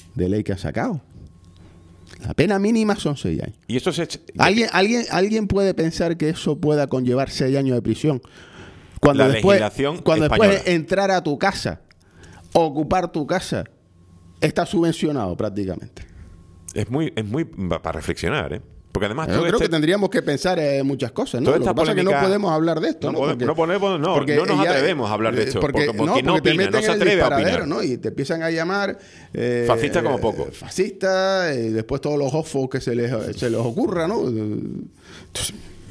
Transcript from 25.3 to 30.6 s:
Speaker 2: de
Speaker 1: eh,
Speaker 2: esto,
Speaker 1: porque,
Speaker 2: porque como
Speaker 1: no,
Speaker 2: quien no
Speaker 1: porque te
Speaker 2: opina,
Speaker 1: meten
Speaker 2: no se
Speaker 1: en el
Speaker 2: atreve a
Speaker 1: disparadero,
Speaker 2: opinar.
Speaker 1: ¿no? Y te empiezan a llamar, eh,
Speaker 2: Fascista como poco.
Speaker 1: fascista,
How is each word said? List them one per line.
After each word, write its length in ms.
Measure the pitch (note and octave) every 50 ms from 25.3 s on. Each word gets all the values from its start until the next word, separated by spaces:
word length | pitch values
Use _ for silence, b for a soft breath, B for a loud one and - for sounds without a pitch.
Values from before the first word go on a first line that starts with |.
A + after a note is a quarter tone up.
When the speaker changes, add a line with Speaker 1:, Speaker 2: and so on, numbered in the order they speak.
| A#2+
Speaker 2:
de 60 | A#2+
Speaker 1:
eh, 40 | G#2
Speaker 2:
esto, 120 | - - G2
Speaker 1:
porque, 260 | - C#3+ B2+ - -
Speaker 2:
porque 120 | A2+ A2
como 80 | G#2+ -
Speaker 1:
no, 80 | E3+ A#3
Speaker 2:
quien 120 | C4+ -
no 60 | D3+ F#3
Speaker 1:
porque 100 | - C3
te 60 | D#3
Speaker 2:
opina, 140 | D#3 F3+ G3
Speaker 1:
meten 140 | G3 G#3 G#3+
Speaker 2:
no 0 |
se 60 | A3
Speaker 1:
en 80 | - -
el 80 | -
Speaker 2:
atreve 200 | F#3+ G3 G3+ F3
a 40 | C#3+
Speaker 1:
disparadero, 380 | B2+ - - D3 - - - -
Speaker 2:
opinar. 40 |
Speaker 1:
¿no? 160 | C#3+ E3 - G3+
Y 140 | C#3 A#2+
te 100 | - - G#2+
empiezan 340 | - C#3 C#3 C#3+ E3 E3 E3
a 80 | E3
llamar, 480 | E3 D#3+ E3 F3 G3 G3+ G3+ G3 - B B B B B B B -
eh, 300 | - A#2+ B2 A#2+ A#2+ A#2
Speaker 2:
Fascista 380 | A#2+ A2+ A2+ D3 C#3+ - F3 -
como 160 | D#3 B2+ -
poco. 280 | A2+ G#2+ G2 D#2 C#2 C#2
Speaker 1:
fascista, 1000 | - -